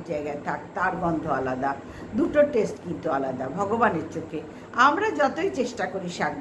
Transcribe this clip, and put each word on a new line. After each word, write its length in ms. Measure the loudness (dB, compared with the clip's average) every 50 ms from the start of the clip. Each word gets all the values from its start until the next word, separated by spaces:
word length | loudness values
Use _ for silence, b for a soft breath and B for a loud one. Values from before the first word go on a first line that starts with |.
| -6 -6
জায়গায় 280 | -4 -4 -4 -4 -6 -6 -4
থাক, 160 | -4 -6 -6 -6 -8 -4
তার 220 | 0 0 0 0
গন্ধ 300 | 0 0 0 0 0 0
আলাদা, 480 | 0 0 0 0 0 -2 0 0 -2 -2 -4 B B B B B B 0
দুটো 260 | 0 0 4 6 6
টেস্ট 340 | 6 6 6 2 2 0 -2 -6 -8
কিন্তু 260 | -8 -8 -4 -2 0
আলাদা 380 | 0 0 0 -2 -2 -4 -4 -4
ভগবানের 640 | -2 -2 0 0 2 4 4 4 2 0 -4 -6 -8
চোখে। 260 | -8 -8 -8 -8 -8 -10 B B B B B 4
আমরা 360 | 6 6 6 6 4 2 0
যতই 400 | 2 4 2 2 2 0 -2 0
চেষ্টা 360 | 0 0 -2 -2 -2 -4 -4
করি 220 | -4 -4 -4 -6 -6
শাক 240 | -2 -2 -2 -2 -2 -4